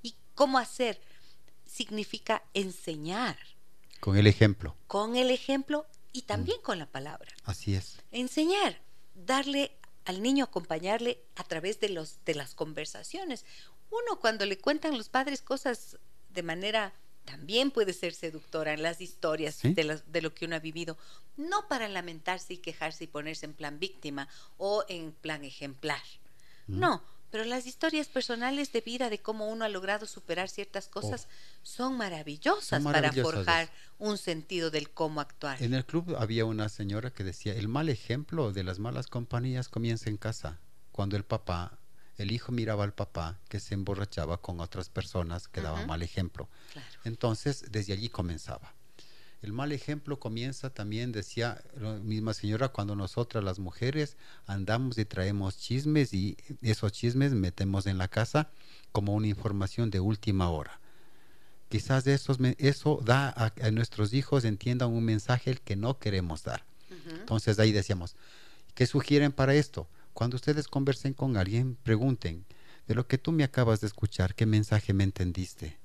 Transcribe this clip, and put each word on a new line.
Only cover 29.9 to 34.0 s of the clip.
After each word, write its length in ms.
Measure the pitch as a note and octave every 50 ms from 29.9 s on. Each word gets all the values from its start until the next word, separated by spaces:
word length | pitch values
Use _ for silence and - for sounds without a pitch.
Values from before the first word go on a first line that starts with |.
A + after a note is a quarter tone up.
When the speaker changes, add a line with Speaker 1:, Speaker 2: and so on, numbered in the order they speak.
| G3+ G#3+ G#3+
Speaker 1:
superar 420 | - - - - - E3 E3+ F#3 F#3+
ciertas 380 | - - G3+ - - G3 -
cosas 400 | - - G3 F#3 G#3+ B3+ A#3 - -
Speaker 2:
Oh. 320 | - - - - - - -
Speaker 1:
son 320 | - - - B3 C4 C4+
maravillosas 680 | B3 A3 G3 F3 D#3 D3+ D3 D3 D#3 - C#4+ F#4+ G#4 -
Speaker 2:
Son 200 | - G#3 D#3 D3
Speaker 1:
para 240 | D3 D3 D#3 D3 D3+
Speaker 2:
maravillosas. 260 | C3+ C3 - D#3+ D#3+
Speaker 1:
forjar 360 | G#2 F#2+ - E3+ E3 E3 - - - - - -
un 200 | -